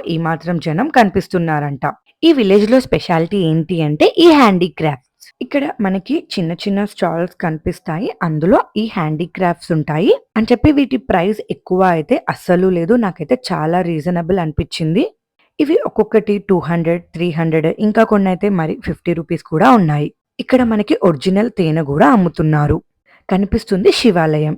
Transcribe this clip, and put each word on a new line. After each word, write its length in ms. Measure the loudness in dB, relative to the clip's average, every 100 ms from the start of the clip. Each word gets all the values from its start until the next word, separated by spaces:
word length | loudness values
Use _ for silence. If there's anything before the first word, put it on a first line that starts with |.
| -2
ఈ 80 | -4
మాత్రం 380 | -4 -4 -4 -6
జనం 300 | -4 -4 0
కనిపిస్తున్నారంట. 960 | 2 2 0 -2 -2 -2 -2 -4 -4 -6 -8 _ _
ఈ 80 | 2
విలేజ్‌లో 460 | 4 4 4 4 2
స్పెషాలిటీ 580 | 2 -2 0 -2 0 -2
ఏంటి 320 | 0 0 -2 -2
అంటే 240 | -2 2 2 4
ఈ 100 | 6
హ్యాండీక్రాఫ్ట్స్. 800 | 6 6 4 0 -2 -4 -4 _ _ -20 -14
ఇక్కడ 240 | -6 -4 -4 -4
మనకి 340 | -4 -4 -4 -6 -6
చిన్న 240 | -6 -4
చిన్న 280 | -4 -4 -4
స్టాల్స్ 500 | -4 -4 -4 -2 -6 -6
కనిపిస్తాయి. 720 | -6 -6 -6 -8 -8 -6 -6 -6
అందులో 360 | -4 -2 2 2 0 -6
ఈ 80 | -6
హ్యాండీక్రాఫ్ట్స్ 840 | -4 -4 -4 -6 -4 -2 -2 -4
ఉంటాయి 400 | -4 -2 -2 0 0 _
అని 140 | -4 0
చెప్పి 220 | 2 2
వీటి 260 | 2 0 -2
ప్రైస్ 420 | -2 0 0 -4 -8
ఎక్కువ 320 | -10 -4 0 2
అయితే 280 | 0 0 -2 -2
అస్సలు 400 | -6 0 2 2
లేదు. 280 | 0 0 0
నాకైతే 400 | 0 -4 -4 -4
చాలా 380 | -4 -4 -2 -2
రీజనబుల్ 560 | -2 -4 -2 -4 -2 -2
అనిపించింది. 680 | -2 -4 -6 -4 -2 0 -2 -6 _ _ _ -4
ఇవి 180 | 0 0
ఒక్కొక్కటి 540 | 0 -2 0 0 0 -2
టూ 200 | 0 -2
హండ్రెడ్, 440 | 0 -2 0 -4 -6
త్రీ 160 | -6 -4
హండ్రెడ్, 380 | -2 0 0 0 0
ఇంకా 260 | 0 2
కొన్ని 260 | 2 2 0
అయితే 200 | 0 -2
మరి 260 | -2 -2 -6
ఫిఫ్టీ 300 | -8 -6 -4
రూపీస్ 300 | -4 -4 -8
కూడా 260 | -4 2 4
ఉన్నాయి. 360 | 4 4 0 -4 -8 _ -14
ఇక్కడ 240 | 0 2
మనకి 300 | 2 0 0 0
ఒరిజినల్ 500 | 2 0 0 0 0
తేనె 300 | 0 0 0
కూడా 240 | 0 2 4
అమ్ముతున్నారు. 640 | 4 2 0 0 2 2 -2 -6 _ _ _ -4
కనిపిస్తుంది 640 | -2 0 -2 -2 0 2
శివాలయం. 640 | 2 2 2 2 0 -2